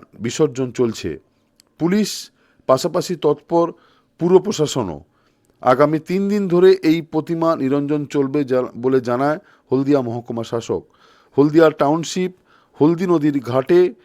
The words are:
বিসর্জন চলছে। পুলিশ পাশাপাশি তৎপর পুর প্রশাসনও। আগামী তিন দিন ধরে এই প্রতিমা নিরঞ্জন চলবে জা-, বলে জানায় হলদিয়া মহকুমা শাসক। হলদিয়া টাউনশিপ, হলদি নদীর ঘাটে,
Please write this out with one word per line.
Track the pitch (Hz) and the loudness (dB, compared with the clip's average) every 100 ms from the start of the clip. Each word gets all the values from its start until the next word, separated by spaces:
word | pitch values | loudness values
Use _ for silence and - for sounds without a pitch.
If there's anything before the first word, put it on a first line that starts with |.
| - - | -14 -10
বিসর্জন | 113 - 151 127 127 | -8 -2 -2 -2 -6
চলছে। | 117 120 - 90 71 _ _ _ _ _ - | -2 -2 -2 -10 -10 _ _ _ _ _ -4
পুলিশ | 165 208 202 - - _ _ _ - | 0 0 -2 -6 -16 _ _ _ -2
পাশাপাশি | 131 175 175 - 165 | 0 0 -4 -6 -2
তৎপর | 151 147 - 170 165 165 _ _ _ _ | -2 -2 -2 0 0 -4 _ _ _ _
পুর | 170 185 | 2 4
প্রশাসনও। | 190 214 151 143 95 73 - _ _ _ _ _ | 2 -2 -2 -4 -6 -8 -16 _ _ _ _ _
আগামী | 123 127 147 156 | 0 4 2 0
তিন | 156 185 196 | -2 -2 -2
দিন | 208 196 | -2 0
ধরে | 175 185 190 | 4 6 6
এই | 160 165 | 2 0
প্রতিমা | 156 156 151 165 165 160 | -2 -6 -4 -2 -2 0
নিরঞ্জন | 131 143 143 147 139 | 0 -2 -2 -4 -2
চলবে | 147 135 147 | -2 0 -2
জা-, | 131 127 127 113 | 0 -2 -2 -4
বলে | 127 131 | 0 0
জানায় | 123 123 143 151 - _ _ | 0 -2 -2 -4 -10 _ _
হলদিয়া | 131 135 143 | -2 0 0
মহকুমা | 120 120 120 117 | -2 -8 -8 -10
শাসক। | 113 117 113 92 - _ _ _ _ - | -6 -8 -4 -6 -8 _ _ _ _ 0
হলদিয়া | 147 156 160 | 2 6 4
টাউনশিপ, | 151 143 160 156 185 185 185 _ _ _ - | 4 0 0 -4 -6 -6 -8 _ _ _ 0
হলদি | 147 170 185 | 0 2 0
নদীর | 165 151 143 | 0 0 -2
ঘাটে, | 113 131 131 175 180 - | -2 -2 2 2 2 -2